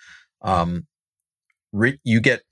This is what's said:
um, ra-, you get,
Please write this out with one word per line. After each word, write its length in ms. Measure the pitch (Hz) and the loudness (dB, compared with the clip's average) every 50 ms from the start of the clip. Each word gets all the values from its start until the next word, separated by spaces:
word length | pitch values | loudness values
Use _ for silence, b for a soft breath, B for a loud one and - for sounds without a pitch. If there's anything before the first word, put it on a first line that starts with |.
| B B B B B B B _ - | B B B B B B B _ -4
um, 440 | - 95 87 85 85 87 87 82 _ _ _ _ _ _ _ _ _ _ _ _ _ _ _ _ _ - | -2 0 0 0 0 -2 -6 -8 _ _ _ _ _ _ _ _ _ _ _ _ _ _ _ _ _ -4
ra-, 200 | 101 113 127 139 - - | -2 -2 -2 -2 -2 -4
you 160 | 123 113 113 | 0 0 2
get, 220 | 110 131 123 113 _ _ | 2 2 0 0 _ _